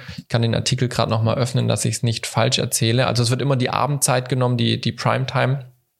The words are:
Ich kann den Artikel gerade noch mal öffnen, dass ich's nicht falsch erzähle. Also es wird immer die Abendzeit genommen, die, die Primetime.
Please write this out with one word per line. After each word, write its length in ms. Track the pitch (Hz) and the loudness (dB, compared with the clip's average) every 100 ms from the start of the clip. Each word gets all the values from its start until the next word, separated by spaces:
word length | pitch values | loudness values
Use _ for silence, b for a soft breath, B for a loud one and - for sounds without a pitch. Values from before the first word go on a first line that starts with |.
| B B | B B
Ich 100 | - | -4
kann 140 | 120 | 0
den 120 | 117 | 2
Artikel 340 | 117 - 127 123 | 0 0 0 0
gerade 220 | - 110 | 0 0
noch 140 | 113 | 2
mal 120 | 113 113 | 2 0
öffnen, 300 | 120 123 113 | 0 0 0
dass 180 | 117 | 0
ich's 200 | 117 110 | -2 -2
nicht 240 | 120 113 - | -2 -2 -4
falsch 320 | 113 123 - | 0 0 0
erzähle. 480 | - - 113 120 131 | -2 0 2 2 2
Also 160 | 117 | 2
es 60 | 117 | 0
wird 120 | 123 | 0
immer 140 | 139 131 | 0 0
die 140 | 123 | 0
Abendzeit 580 | - 127 143 - 127 127 | 0 0 0 0 0 0
genommen, 280 | 127 123 120 | 0 2 2
die, 240 | 117 113 | 2 0
die 120 | 117 | -2
Primetime. 720 | - 120 120 127 - 123 139 - _ _ | -2 0 0 0 0 0 -2 -6 _ _